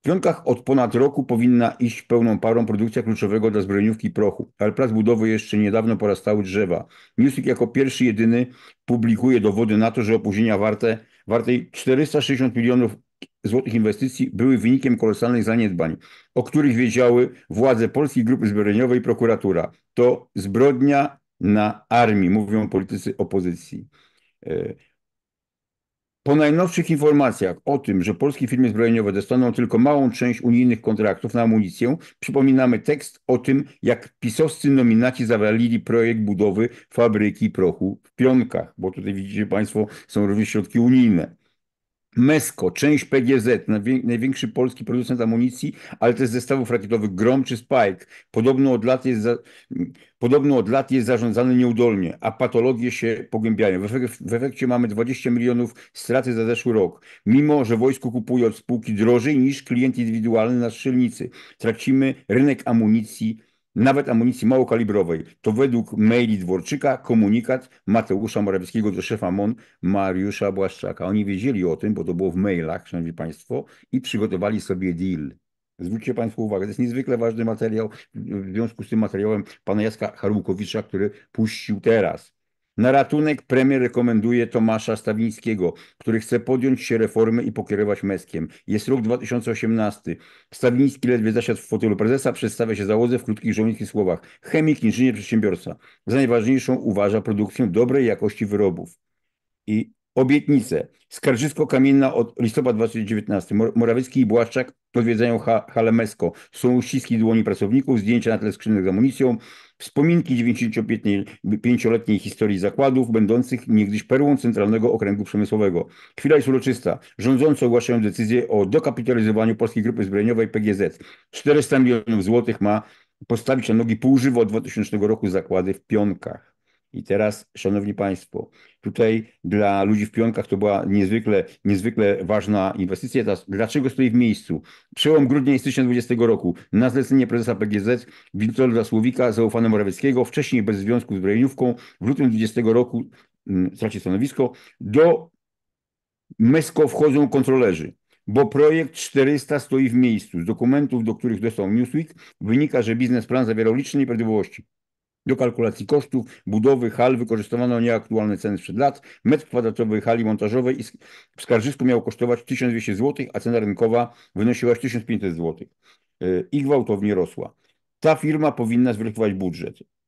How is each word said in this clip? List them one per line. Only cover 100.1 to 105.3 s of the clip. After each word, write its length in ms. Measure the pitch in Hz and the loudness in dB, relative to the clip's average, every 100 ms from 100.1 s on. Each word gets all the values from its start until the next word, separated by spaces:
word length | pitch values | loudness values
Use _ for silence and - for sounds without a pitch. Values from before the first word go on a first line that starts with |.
obietnice. 720 | - 131 147 147 143 - 78 - _ _ | 0 2 2 4 0 0 -6 -6 _ _
Skarżysko-Kamienna 1000 | - - 120 143 - 147 135 135 139 135 | -6 -2 0 -2 -2 -2 2 4 4 2
od 260 | - 113 - | 0 -4 -2
listopad 360 | 120 113 127 110 | -2 0 0 0
dwa 120 | 113 | -2
tysiące 180 | 113 104 | -4 -4
dziewiętnasty. 480 | 110 - 101 87 | -4 -2 -4 -2
Mor-, 180 | 101 113 113 | 0 0 2
Morawiecki 440 | 117 113 127 135 | 2 0 0 0
i 60 | 117 | 2
Błaszczak 460 | 113 113 135 123 _ _ | 2 2 -2 -6 _ _
odwiedzają 440 | 120 117 110 120 | -2 0 2 2